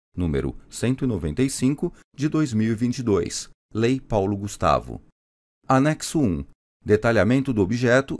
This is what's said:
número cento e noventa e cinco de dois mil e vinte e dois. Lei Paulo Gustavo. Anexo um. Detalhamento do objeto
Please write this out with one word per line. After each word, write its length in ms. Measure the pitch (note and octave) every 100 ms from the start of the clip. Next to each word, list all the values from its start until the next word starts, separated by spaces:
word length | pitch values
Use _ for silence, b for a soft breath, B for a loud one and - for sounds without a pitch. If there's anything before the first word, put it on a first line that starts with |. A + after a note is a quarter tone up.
| _ -
número 400 | F2 C#2 C2 - -
cento 380 | - A2+ C3 B2+
e 20 |
noventa 360 | G2 D#2 D#2
e 80 | C3+
cinco 420 | - C3 D3+ F3 - _ -
de 100 | D3
dois 240 | D#3 D3+
mil 200 | G#2+ A2
e 20 |
vinte 240 | G#2+ A#2+ A#2+
e 60 |
dois. 440 | A#2 F#2 - - - - _
Lei 300 | G#2+ A#2 C3
Paulo 340 | - G2+ G2 G2+
Gustavo. 680 | G2+ - E2+ C2 B1 G#1+ - _ _ _ _ _ -
Anexo 520 | C3 D3 D#3 - E3
um. 240 | B2 D2+ C#2+ - _ _
Detalhamento 680 | - G#2+ A#2+ A2+ F#2 C3 C#3
do 80 | G#2+
objeto 560 | F#2 A#2+ B2 B2+ C3+ -